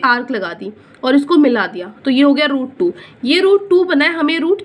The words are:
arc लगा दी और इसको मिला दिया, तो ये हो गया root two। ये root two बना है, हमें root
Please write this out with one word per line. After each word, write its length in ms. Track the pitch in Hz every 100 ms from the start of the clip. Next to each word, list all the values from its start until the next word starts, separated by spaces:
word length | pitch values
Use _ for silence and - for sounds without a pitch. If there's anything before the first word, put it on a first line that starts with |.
arc 260 | 262 240 240
लगा 220 | 233 175
दी 160 | 170 196 - - -
और 100 | 254
इसको 220 | 277 285 339
मिला 280 | 285 233 185
दिया, 220 | 180 185 -
तो 60 | 269
ये 120 | 254
हो 100 | 285
गया 120 | 277 294
root 300 | 277 254 -
two। 140 | - - - -
ये 160 | 247 339
root 280 | 381 392 403
two 120 | 359
बना 200 | 370 294
है, 80 | 311
हमें 260 | 330 302 330
root 240 | 330 403